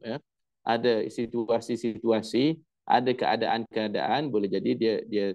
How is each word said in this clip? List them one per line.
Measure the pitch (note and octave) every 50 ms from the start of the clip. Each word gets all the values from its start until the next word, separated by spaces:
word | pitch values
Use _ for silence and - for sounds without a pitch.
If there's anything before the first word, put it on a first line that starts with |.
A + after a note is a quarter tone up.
| -
ya, | A2+ A#2+ D3 - _ _ _ _ _ _ _
ada | - - A#2 A#2 A#2 B2 A2+ G#2+ - -
situasi-situasi, | - - A#2+ A2+ A#2 A#2 A2+ G#2+ A#2 A#2 A#2 - A#2+ A2+ - A#2 G#2+ G#2+ - A2+ A2+ G#2+ G#2 - - A#2 C3+ D3+ D#3+ D#3+ - _ _ _ -
ada | - - A#2+ B2+ B2+ B2
keadaan-keadaan, | - - - G#2+ A#2 A2+ F2 G#2 A#2 A2+ - - A2+ G#2+ G#2 G#2 G2 C#2+ D#2+ A2+ C#3 D#3 C#3+
boleh | A#2 G#2+ G2+ G2
jadi | F#2 F#2+ - - B2+
dia, | B2 A2+ A2+ G#2+ - - A2+
dia, | G#2 G#2 G2 G2